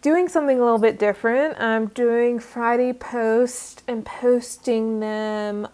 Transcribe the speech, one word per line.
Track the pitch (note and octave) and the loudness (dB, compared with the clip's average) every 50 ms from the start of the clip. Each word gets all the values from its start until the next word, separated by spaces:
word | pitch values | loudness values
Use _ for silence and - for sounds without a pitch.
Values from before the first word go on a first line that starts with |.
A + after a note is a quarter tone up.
doing | - D4 D#4 F4 F4+ F4+ | 2 4 4 4 2 2
something | - E4 D4 C#4 C4+ B3+ | 0 0 2 2 2 2
a | |
little | B3 A#3+ A#3 A3 | 4 2 4 4
bit | G#3 A3+ A3 - | 4 2 2 2
different. | G#3 G#3 G3 G3+ - A3+ A#3 C4 C#4+ D#4 C#4+ - | 0 0 0 0 0 0 2 2 0 0 -2 -2
I'm | G#3+ A3+ A3 A3+ A3 G#3+ | -2 0 0 0 -2 -4
doing | A3 - B3 A#3 A#3 A#3 A#3+ A#3+ A#3+ A#3 | -2 0 0 2 2 2 2 2 0 -2
Friday | A3+ - - A#3+ A#3 A#3 A#3+ A#3+ B3 B3+ | -6 -10 -10 -4 -2 0 2 2 0 0
posts | B3 B3 - - - A#3+ A3+ A3 A3 A3+ B3 B3 A#3+ - - - - - - - | -2 -6 -10 -10 -6 -2 0 2 2 2 2 0 -2 -8 -12 -14 -18 -16 -10 -8
and | A#3+ A3+ G#3+ | -8 -8 -8
posting | - - - - B3 B3 A#3+ A#3+ - - - - - A#3 A3 A3 A3 A3 G#3+ | -10 -12 -2 2 2 2 2 0 -6 -14 -8 -4 -2 -2 0 0 -2 -2 -4
them | G#3+ G#3+ G#3+ G#3+ G#3+ G#3+ G#3+ G#3+ G#3 G#3 G#3 G#3 G#3 - | -4 -4 -4 -4 -4 -4 -4 -4 -4 -4 -6 -6 -8 -8